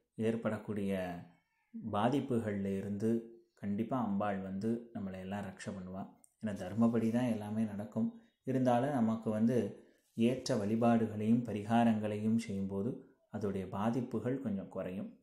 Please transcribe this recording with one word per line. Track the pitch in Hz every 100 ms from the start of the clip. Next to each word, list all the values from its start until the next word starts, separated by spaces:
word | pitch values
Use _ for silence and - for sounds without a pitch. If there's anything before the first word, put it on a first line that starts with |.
| _ -
ஏற்படக்கூடிய | 113 113 110 107 - 104 98 95 90 87 85 _ _ _ _
பாதிப்புகள்ல | 113 110 101 117 143 - 117 107 101 98 98
இருந்து | 98 101 110 117 - - _
கண்டிப்பா | _ 101 101 113 131
அம்பாள் | 107 98 104 98
வந்து | 95 95 110 117 -
நம்மளை | 104 95 92
எல்லாம் | 92 101
ரக்ஷ | 95 - -
பண்ணுவா. | 98 92 95 98 - - _
ஏன்னா | 110 95
தர்மப்படி | 92 107 117 117 113
தான் | 117 127
எல்லாமே | 104 104 107
நடக்கும். | 110 98 110 113 113 - - _ -
இருந்தாலும் | 131 127 120 - 135
நமக்கு | 110 113 113
வந்து | 107 117 123 101 - - _ _ -
ஏற்ற | 117 131 - -
வழிபாடுகளையும் | 101 113 117 117 110 104 107 123
பரிகாரங்களையும் | 117 104 104 117 117 107 107 104 110 113
செய்யும்போது | 113 98 95 98 110 - - _ _
அதோடைய | 107 101 98 92
பாதிப்புகள் | 98 110 123 113 110 113 135
கொஞ்சம் | 110 98 90
குறையும். | 190 185 92 226 -